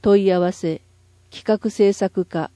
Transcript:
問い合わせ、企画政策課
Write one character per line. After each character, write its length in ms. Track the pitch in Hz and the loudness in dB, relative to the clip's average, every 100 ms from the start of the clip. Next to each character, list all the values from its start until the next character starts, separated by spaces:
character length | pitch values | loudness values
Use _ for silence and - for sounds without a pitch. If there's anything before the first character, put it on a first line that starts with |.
問 200 | 208 202 | 4 4
い 80 | 190 | 4
合 80 | 180 | 0
わ 120 | 175 | -2
せ、 320 | 185 170 160 _ _ _ _ _ | -4 -6 -8 _ _ _ _ _
企 120 | - | -12
画 260 | - 214 220 | -4 -2 -2
政 220 | - 202 | 2 0
策 340 | 202 190 - 180 | 2 -2 -4 -6
課 260 | 165 160 | -6 -8